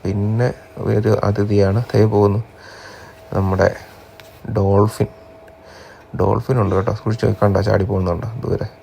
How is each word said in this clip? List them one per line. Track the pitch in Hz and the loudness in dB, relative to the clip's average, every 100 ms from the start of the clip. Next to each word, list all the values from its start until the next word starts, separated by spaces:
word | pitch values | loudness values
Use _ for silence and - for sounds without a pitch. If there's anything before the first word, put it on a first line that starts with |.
പിന്നെ | 92 101 104 113 123 - - - | -4 -2 -2 0 -2 -4 -16 -8
ഒരു | 107 104 110 107 | -2 0 2 2
അതിഥിയാണ്, | 104 104 101 101 98 101 120 | 0 0 0 2 2 0 0
ദേ | 107 | 2
പോകുന്നു, | 107 104 101 101 - - - - - - - - - | 4 4 2 2 -6 -16 -20 -20 -20 -20 -20 -20 -6
നമ്മുടെ | - 95 95 95 - - - - - - - - 104 | -2 0 2 2 0 -18 -20 -20 -20 -20 -18 -6 -2
ഡോൾഫിൻ. | 98 98 107 - 107 - - - - - - - - - - - | 2 4 2 0 -6 -6 -20 -20 -20 -20 -20 -20 -20 -20 -16 -4
ഡോൾഫിൻ | 98 104 - 131 | 0 0 0 0
ഉണ്ട് | 98 | 0
കേട്ടോ, | 95 98 | 0 -2
സൂക്ഷിച്ച് | 104 110 107 110 | -4 -6 -2 -2
നോക്കി, | 101 | 0
കണ്ടോ | 104 95 | 0 2
ചാടി | 104 104 | 2 0
പോകുന്നുണ്ടോ | 95 98 90 85 110 - | 0 -2 -2 -2 -6 -8
ദൂരെ? | 90 95 107 - | -6 -4 -6 -12